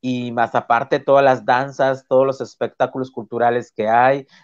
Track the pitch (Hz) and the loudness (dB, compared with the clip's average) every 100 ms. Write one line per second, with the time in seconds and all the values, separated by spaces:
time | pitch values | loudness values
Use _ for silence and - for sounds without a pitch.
0 | 127 123 123 120 113 120 - 117 - 147 | -4 -4 -4 -4 -2 -2 0 -2 0 -2
1 | 139 139 135 127 107 123 139 131 135 131 | 4 4 4 2 0 0 -2 -2 -2 -2
2 | _ 131 135 131 117 _ - _ 131 135 | _ 2 2 -2 -10 _ -8 _ -4 -4
3 | 127 - 104 117 120 120 117 - 107 117 | -8 -10 -10 -2 0 0 -6 -6 0 2
4 | 131 139 135 _ | 2 0 -6 _